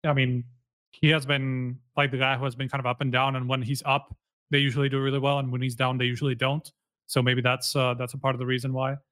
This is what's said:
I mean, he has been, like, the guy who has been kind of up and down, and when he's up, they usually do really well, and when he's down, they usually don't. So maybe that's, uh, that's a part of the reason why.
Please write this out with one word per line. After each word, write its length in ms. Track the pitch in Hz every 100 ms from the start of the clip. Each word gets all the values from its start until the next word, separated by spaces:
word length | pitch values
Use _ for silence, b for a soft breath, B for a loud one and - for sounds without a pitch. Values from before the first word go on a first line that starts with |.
I 80 | 160
mean, 320 | 139 127 123 120 _ _ _ _
he 180 | - 151
has 160 | 156
been, 540 | 135 143 135 127 127 131 _ -
like, 140 | 139
the 80 | 127
guy 180 | 131 131
who 80 |
has 100 | 135
been 140 | 117 131
kind 120 | 139
of 40 |
up 160 | 123 120
and 100 | 139
down, 260 | 127 135 135
and 120 | 127
when 140 | 131
he's 200 | 120 139 -
up, 280 | 139 - - _ _ _
they 80 | 143
usually 320 | 139 123 139
do 100 | 135
really 180 | 135 139
well, 200 | 139 143
and 120 | 131
when 120 | 123
he's 120 | 131
down, 220 | 117 127 127
they 80 |
usually 300 | 123 120 143
don't. 360 | 117 131 147 - _ _ _ -
So 160 | 135
maybe 180 | 127 127
that's, 340 | 123 127 -
uh, 200 | 143 127
that's 180 | 123 123
a 60 | 139
part 160 | 135
of 40 | 123
the 80 | 127
reason 280 | 127 131
why. 240 | 131 131 139 _